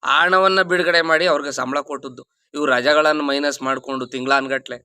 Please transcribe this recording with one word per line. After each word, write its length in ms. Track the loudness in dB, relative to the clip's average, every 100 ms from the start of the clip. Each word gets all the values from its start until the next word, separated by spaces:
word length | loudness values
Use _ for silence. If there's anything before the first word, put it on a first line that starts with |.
ಆ 140 | 0 2
ಹಣವನ್ನ 420 | 4 4 4 2
ಬಿಡುಗಡೆ 380 | 0 0 2 2
ಮಾಡಿ 240 | 2 2 2
ಅವ್ರಿಗೆ 260 | 0 -2
ಸಂಬಳ 260 | -6 -4 -4
ಕೊಟ್ಟದ್ದು. 420 | -6 -12 -12 -18 -20 _ _
ಇವ್ರು 140 | -4 0
ರಜೆಗಳನ್ನ 520 | 2 4 4 4 0
ಮೈನಸ್ 340 | -2 -2 -2 -4
ಮಾಡ್ಕೊಂಡು 420 | -4 -6 -6 -8 -6
ತಿಂಗ್ಳಾನ್ಗಟ್ಲೆ. 720 | -8 0 0 0 -6 -8 -16